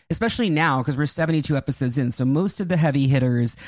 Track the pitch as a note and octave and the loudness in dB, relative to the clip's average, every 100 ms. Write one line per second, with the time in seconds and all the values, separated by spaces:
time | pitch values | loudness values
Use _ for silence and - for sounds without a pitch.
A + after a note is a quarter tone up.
0 | - - A3+ - A3 D3+ D#3+ C3 B2 C3+ | -6 -2 -2 0 0 2 2 0 0 -2
1 | D3 - E3 D#3+ C#3 C#3 - C3 B2 B2 | -2 -2 0 0 0 -2 -2 -2 -2 0
2 | B2 - B2+ D3 G3 - F3+ F3 D#3 C#3 | -2 0 0 0 0 -2 -2 0 2 2
3 | C3+ C#3 B2+ A#2+ A#2 - | 2 2 2 2 0 -4